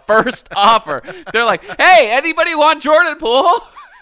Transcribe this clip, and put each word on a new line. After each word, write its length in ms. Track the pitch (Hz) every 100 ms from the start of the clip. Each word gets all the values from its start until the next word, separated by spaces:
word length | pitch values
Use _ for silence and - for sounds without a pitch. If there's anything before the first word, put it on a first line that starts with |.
| -
first 420 | 214 226 233 -
<laughs> 60 | 180
offer." 460 | 208 226 160 135 - 359 -
They're 100 | 226
like, 200 | 233 185 - -
"Hey, 320 | 320 359 226
anybody 440 | 247 320 320 339
want 280 | 311 302 302
Jordan 340 | 277 311 339 294
Poole?" 440 | 220 254 392 466 - - - -